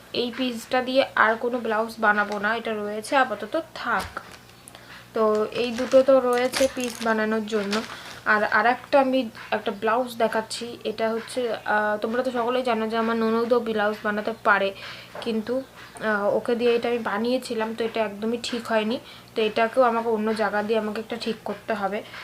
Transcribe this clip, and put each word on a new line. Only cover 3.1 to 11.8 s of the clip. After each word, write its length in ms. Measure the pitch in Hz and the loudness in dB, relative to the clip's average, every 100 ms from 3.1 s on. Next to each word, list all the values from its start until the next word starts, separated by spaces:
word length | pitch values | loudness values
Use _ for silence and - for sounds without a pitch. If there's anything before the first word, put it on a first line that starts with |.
| 285 | 2
আপাতত 480 | 247 208 214 320 320 - | 2 -2 -4 -4 -4 -8
থাক। 440 | 240 214 - - - - - - - - - - - | -2 -2 -4 -12 -16 -20 -20 -20 -20 -20 -20 -20 -8
তো 320 | 226 220 214 214 | 0 2 2 0
এই 260 | - 240 | -2 -4
দুটো 320 | 226 254 262 | -2 6 6
তো 160 | 262 269 | 8 6
রয়েছে 480 | 247 240 254 - 269 262 | 6 2 0 2 0 0
পিস 180 | 247 - | -6 -2
বানানোর 420 | 226 220 220 220 214 | 0 2 2 -2 -2
জন্য। 360 | 220 202 214 226 - - - - | -2 0 -2 -4 -12 -14 -8 0
আর 180 | 214 | 2
আরেকটা 560 | 214 214 226 254 - 285 | 2 2 2 0 2 4
আমি 280 | 262 262 226 - - | 4 2 -2 -8 -4
একটা 200 | 214 233 | -2 -2
ব্লাউজ 460 | 202 214 240 247 233 | -2 0 0 -2 0
দেখাচ্ছি, 600 | 220 220 220 - 233 - | 0 0 -4 -8 -10 -8
এটা 260 | - 214 220 | -8 -2 -2
হচ্ছে, 440 | 226 220 254 240 | -2 -4 -4 -2
আহ, 440 | - - 208 | -4 0 0